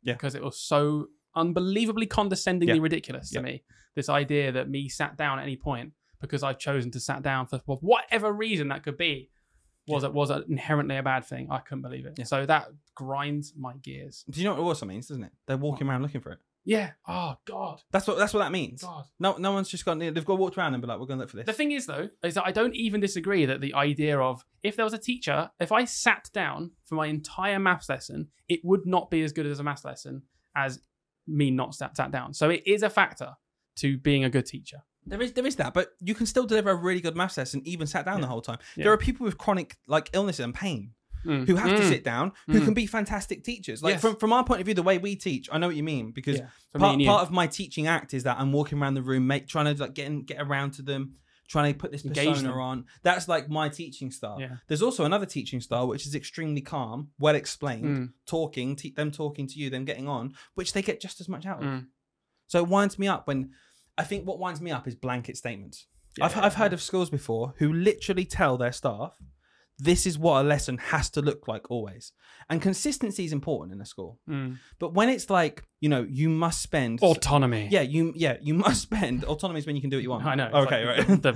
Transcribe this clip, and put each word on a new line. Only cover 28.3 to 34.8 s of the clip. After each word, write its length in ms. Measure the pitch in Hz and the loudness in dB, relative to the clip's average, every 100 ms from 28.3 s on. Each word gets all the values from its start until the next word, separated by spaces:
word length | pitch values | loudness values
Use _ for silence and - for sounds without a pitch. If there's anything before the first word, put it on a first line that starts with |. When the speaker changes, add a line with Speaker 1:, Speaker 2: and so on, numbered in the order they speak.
| _ - | _ -2
Speaker 2:
it 140 | 170 | 0
would 240 | 175 190 185 | 4 2 4
not 240 | 180 175 | 0 2
be 120 | 160 | 0
as 100 | 156 | 0
good 140 | 156 147 | -2 -4
as 120 | 139 | -4
a 60 | |
maths 220 | 147 139 135 | -6 -6 -8
lesson 360 | 131 135 135 - _ _ | -12 -12 -14 -14 _ _
as 280 | 139 135 131 _ _ _ _ - | -2 -2 -4 _ _ _ _ -2
me 240 | 147 139 | 2 2
not 240 | 131 123 | 2 -2
sat, 220 | - 135 - | -6 -8 -4
sat 140 | 135 | -4
down. 240 | 135 131 | -4 -6
So 160 | 139 156 | 2 2
it 120 | 175 190 | 4 2
is 160 | 208 | 2
a 80 | 208 | 4
factor 460 | 208 185 - 127 - _ _ _ - | 4 2 0 -14 -16 _ _ _ -2
to 200 | 139 135 | 0 2
being 260 | 147 139 | 4 4
a 60 | 131 | 4
good 140 | 127 | 2
teacher. 380 | - 135 - 143 | 0 -8 -16 -20